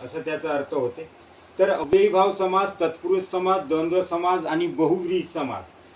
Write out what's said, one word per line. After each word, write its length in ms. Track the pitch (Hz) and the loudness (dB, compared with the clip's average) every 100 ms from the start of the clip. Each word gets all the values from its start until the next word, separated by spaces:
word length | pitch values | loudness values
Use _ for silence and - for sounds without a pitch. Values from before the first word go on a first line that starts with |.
असं 180 | - 160 | -12 -10
त्याचा 280 | 160 151 156 | -6 -6 -4
अर्थ 240 | 143 139 | -4 -2
होते. 540 | 147 123 - - - - - - - | -2 -4 -6 -16 -18 -20 -20 -10 0
तर 100 | 190 | 2
अव्ययीभाव 640 | 147 147 190 208 185 196 | 2 2 4 6 4 2
समास, 360 | 190 185 185 196 - | 2 0 2 0 0
तत्पुरुष 420 | 165 - 175 190 185 | -4 -2 0 0 0
समास, 300 | 185 180 190 | -2 0 0
द्वंद्व 420 | 139 160 165 180 | 0 -2 2 0
समास 420 | 185 170 180 180 156 | 0 -2 0 0 0
आणि 220 | 160 175 | -2 -2
बहुव्रीही 540 | 139 156 190 175 185 | 0 2 2 0 -2
समास, 520 | - 165 135 - - - - | -4 -6 -6 -8 -12 -20 -20